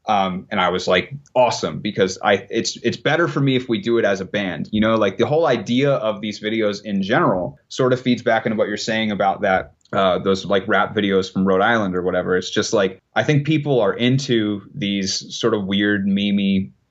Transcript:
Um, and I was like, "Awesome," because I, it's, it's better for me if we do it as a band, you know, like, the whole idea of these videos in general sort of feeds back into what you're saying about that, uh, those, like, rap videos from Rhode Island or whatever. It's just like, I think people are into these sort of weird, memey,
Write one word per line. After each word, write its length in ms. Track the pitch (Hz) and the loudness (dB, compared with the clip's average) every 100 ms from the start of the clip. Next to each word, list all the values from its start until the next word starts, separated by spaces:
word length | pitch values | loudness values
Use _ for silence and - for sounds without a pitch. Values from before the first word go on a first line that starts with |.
| - | -2
Um, 400 | 104 95 90 - | 0 0 -2 -6
and 100 | 104 | -2
I 80 | 90 | 0
was 180 | 90 95 | 0 2
like, 260 | 92 90 - - - | 0 0 -10 -6 2
"Awesome," 440 | 123 - 90 80 | 2 2 -4 -4
because 360 | 104 101 95 92 | -6 0 0 0
I, 240 | 104 101 - | 2 2 0
it's, 280 | 113 110 - | -4 -4 -4
it's 200 | 117 - | -4 -2
better 300 | - 151 170 | -2 0 0
for 140 | 147 | 0
me 140 | 139 127 | 2 0
if 100 | 123 | 0
we 100 | 113 | -2
do 160 | 101 117 | 0 2
it 60 | 104 | 2
as 160 | 95 | 0
a 40 | 92 | -2
band, 440 | 104 98 82 - | -4 -4 -6 -4
you 80 | 107 | 0
know, 140 | 107 113 | 2 4
like, 220 | 104 - | 2 0
the 100 | 117 | 0
whole 180 | 151 165 | 2 2
idea 460 | 120 98 123 143 | 2 0 0 2
of 300 | 135 110 101 | 2 0 -4
these 180 | 107 101 | -6 -6
videos 400 | 107 110 107 101 | -4 0 0 -2
in 180 | 110 98 | -4 -4
general 560 | 95 135 165 95 87 - - | 0 2 2 0 -4 -10 -12
sort 240 | - 127 | -2 0
of 80 | 127 | 0
feeds 220 | 127 117 | 0 0
back 220 | 117 113 117 | 2 0 0
into 120 | 107 | -2
what 100 | 98 | -2
you're 80 | 104 | -2
saying 340 | - 110 110 | -4 -2 -2
about 300 | 101 98 92 | 0 0 0
that, 320 | 101 95 - _ - | 0 0 -2 _ -8
uh, 240 | 95 95 90 | 0 2 2
those, 260 | 98 95 87 | 0 -2 0
like, 220 | 98 95 | -2 2
rap 280 | 98 101 104 | 0 0 0
videos 360 | 101 95 92 | 0 0 0
from 140 | - 95 | 0 2
Rhode 160 | 95 | 4
Island 320 | 104 117 101 90 | 4 2 0 -2
or 60 | |
whatever. 360 | 90 90 90 92 | -2 -2 0 0
It's 120 | 92 | 0
just 240 | 110 101 | -2 0
like, 280 | 110 98 - _ | 2 0 -2 _
I 100 | 110 | -2
think 220 | 110 151 143 | 2 2 2
people 360 | 156 147 127 | 0 2 2
are 120 | 101 | 2
into 680 | - 120 131 131 120 104 104 - | 2 2 0 0 0 0 -4 -8
these 640 | - 101 98 95 - - - | -6 -4 -2 -2 -6 -8 -4
sort 160 | 117 | -2
of 120 | 107 95 | 0 0
weird, 420 | 101 104 104 98 | 0 2 2 0
memey, 640 | 98 101 101 98 98 95 _ _ | 0 0 0 2 0 -2 _ _